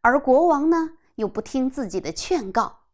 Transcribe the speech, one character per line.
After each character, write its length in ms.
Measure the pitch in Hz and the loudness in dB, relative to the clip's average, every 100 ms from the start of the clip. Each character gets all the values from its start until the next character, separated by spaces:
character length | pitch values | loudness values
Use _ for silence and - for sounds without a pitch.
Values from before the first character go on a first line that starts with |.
而 180 | 233 277 | 4 2
国 280 | 262 262 339 | 4 4 4
王 220 | 285 311 | 2 2
呢， 220 | 330 320 - _ - | 0 -2 -8 _ -6
又 120 | 214 | -6
不 140 | - | -6
听 280 | 220 269 262 | -6 -4 -2
自 180 | 277 214 | -4 -6
己 140 | 185 | -6
的 100 | 151 | -6
劝 400 | - - 359 196 | -10 -4 -4 -2
告。 280 | 220 208 - _ | -4 -4 -8 _